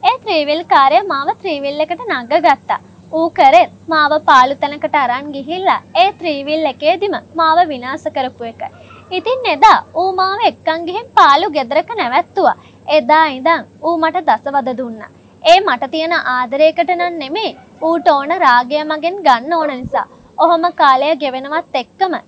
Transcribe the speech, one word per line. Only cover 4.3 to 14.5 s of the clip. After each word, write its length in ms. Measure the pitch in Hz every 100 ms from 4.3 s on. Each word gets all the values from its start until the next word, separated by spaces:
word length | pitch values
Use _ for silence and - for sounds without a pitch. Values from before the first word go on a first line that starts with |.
| 277 254 277
තැනකට 340 | 285 294 311 302
අරන් 280 | 254 247 294
ගිහිල්ලා 460 | 277 269 359 381 233 - -
ඒ 80 | 381 -
ත්‍රීවිල් 480 | 339 285 277 311 302
එකේදිම 420 | - 294 349 403 277 - 330
මාව 200 | 320 320 349
විනාශ 340 | 269 247 285 311 302
කරපු 280 | 254 254 233
එක. 100 | 226 - - - - - 370
ඉතින් 300 | 453 523 466
එදා 260 | 285 427 - - 311
ඌ 100 | 370 370
මාව 240 | 370 403 427
එක්කන් 340 | - - 330 339
ගිහින් 200 | 381 480 -
පාළු 300 | 330 277 370 294
ගෙදරක 340 | 240 285 339 440
නැවැත්තුවා. 600 | 262 262 - - 302 - - _ - 302
එදා 280 | 240 311 311 262
ඉඳන් 280 | 277 330 - - 302
ඌ 80 | 339
මට 200 | 320 359 311
දසවද 480 | 214 277